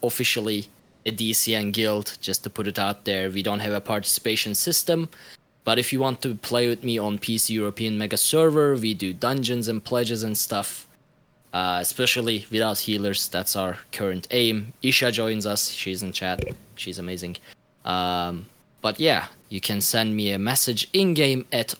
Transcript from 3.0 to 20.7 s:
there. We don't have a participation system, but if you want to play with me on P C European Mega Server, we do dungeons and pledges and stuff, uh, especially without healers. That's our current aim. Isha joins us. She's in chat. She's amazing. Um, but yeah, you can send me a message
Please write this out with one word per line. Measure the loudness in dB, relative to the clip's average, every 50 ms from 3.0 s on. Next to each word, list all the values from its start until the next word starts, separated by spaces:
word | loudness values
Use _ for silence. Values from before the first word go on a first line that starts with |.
| -2
there. | -2 0 0 0 -2
We | -2 -2 0
don't | 0 0 0
have | 0 -2 -2
a | -2
participation | -2 -2 -2 -2 0 0 -2 0 0 0 0 0 0 -2 -2
system, | -2 0 0 0 0 2 2 2 2 0 -2 -6 -12 -20 -20 -20 -20 _ _ _ _ -2
but | 0 2 2
if | 2 2 2
you | 0
want | 2 0 0 0 -2
to | -2 -4
play | -4 -4 0 0 2 2 2
with | 2 0 0
me | -2 0 0
on | 0 0 -2 -2
P | -2 0 0 0
C | 0 0 0
European | 0 0 -2 -2 -2 -2 -2 0
Mega | 0 -2 -2 0
Server, | 0 0 2 4 6 6 6 6 6 6 6 4
we | 4 2 0 0
do | 0 -2 -4 -2
dungeons | 0 0 0 2 2 0 0 0 0 0 -2
and | -2 -4 -2
pledges | 0 0 0 0 0 0 -2 -2
and | -2 -2
stuff, | -2 -2 -2 -2 -2 -4 -4 -6 -10 -14 -18 _ _ _ _ _ _ _ _ _ _ _ _ -4
uh, | -2 0 0 0 0
especially | -2 -2 -2 0 0 2 2 2 0 0 -2 -2 -2 -2
without | 0 0 2 2 0 -2
healers. | -2 -2 0 0 0 0 -2 -2 -2 -2
That's | -2 -4 -2 -2 -2
our | -2 -2 -2 -4 -6 -10 -12
current | -8 -4 -2 -2 -2 -4 -4 -2 0
aim. | 2 4 4 2 0 -4 -8 -8 _ 0
Isha | 0 2 2 2 2
joins | 2 2 0 0 0 0 0
us. | -2 0 0 -2 -2
She's | -4 -6 -6 -4 -4 -4 -4
in | -6 -4
chat. | -4 -2 -2 -2 -2 -4 -6 -8 -10 -14 -18 -14
She's | -12 -10 -10 -8 -8
amazing. | -8 -8 -8 -8 -8 -8 -10 -10 -14 -20 -20 _ _ _ _ _ -4
Um, | -2 -2 0 0 0 0 0 -2 -2 -4 -6 -10 -12 _ _ _ _ _ _ -2
but | -2 0 2
yeah, | 2 4 4 2 0 -4 -8 -18 -16 -10
you | -8 -6
can | -4 -2 -2 0
send | 0 2 2 2 2 2 2
me | 0 0 0 0
a | 0
message | 0 0 2 2 2 2